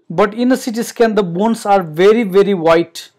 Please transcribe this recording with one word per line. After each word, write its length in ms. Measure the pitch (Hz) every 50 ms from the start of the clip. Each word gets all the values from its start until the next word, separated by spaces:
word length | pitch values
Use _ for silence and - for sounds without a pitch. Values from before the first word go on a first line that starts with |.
| _ _
but 240 | 165 165 208 202
in 180 | 208 226 247 247
a 60 | 262
C 160 | 254 - 262
T 100 | 208 233
scan 320 | 220 - - - 233 226 208
the 80 | 214
bones 440 | 202 175 165 180 208 226 226 226 -
are 160 | 208 202 196
very, 400 | 185 160 151 156 185 202 226 233
very 320 | 240 190 175 196 196 196 202
white 560 | 175 156 165 165 170 170 - _ - - - _